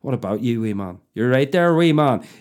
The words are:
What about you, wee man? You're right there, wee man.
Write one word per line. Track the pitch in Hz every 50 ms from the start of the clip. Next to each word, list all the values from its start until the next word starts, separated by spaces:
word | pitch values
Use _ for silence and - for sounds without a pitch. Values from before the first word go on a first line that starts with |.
What | _ - 131
about | 107 - 95 104 107
you, | 113 123 117 113
wee | 110 110 104
man? | 98 101 92 85 95 _ _ _
You're | 107 110 123
right | 127 131 139 143
there, | - 180 170 175 170
wee | 160 170 170
man. | 151 151 151 139 123 101 - - - -